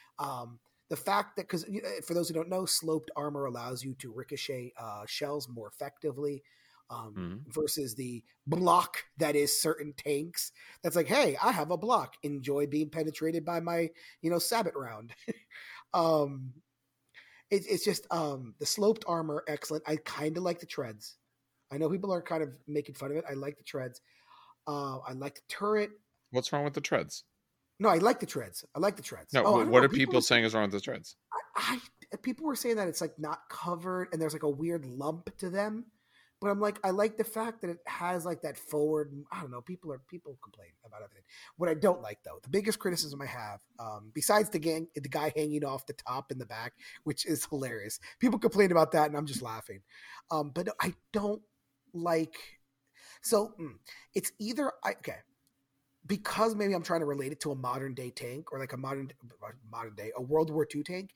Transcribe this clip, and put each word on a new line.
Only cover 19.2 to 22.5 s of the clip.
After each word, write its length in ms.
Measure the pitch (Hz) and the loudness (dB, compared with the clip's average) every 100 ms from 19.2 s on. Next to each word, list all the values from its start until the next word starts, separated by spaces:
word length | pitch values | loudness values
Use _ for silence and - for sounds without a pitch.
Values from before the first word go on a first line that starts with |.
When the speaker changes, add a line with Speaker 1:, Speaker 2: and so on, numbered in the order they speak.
| 160 147 - | 0 -2 -2
Speaker 1:
excellent. 360 | 147 - 156 156 | -4 -2 -4 -2
I 100 | 156 | -4
kinda 440 | - - 151 160 | -4 -2 -2 0
like 180 | 180 170 | -2 -2
the 60 | 165 | -6
treads. 520 | - 123 107 - - _ _ _ _ - | -6 -6 -8 -16 -18 _ _ _ _ -8
I 60 | 143 | -2
know 120 | 156 | 0
people 220 | 185 196 | 0 0
are 80 | 175 | -2
kind 220 | 170 165 | 0 -2
of 60 | 143 | -2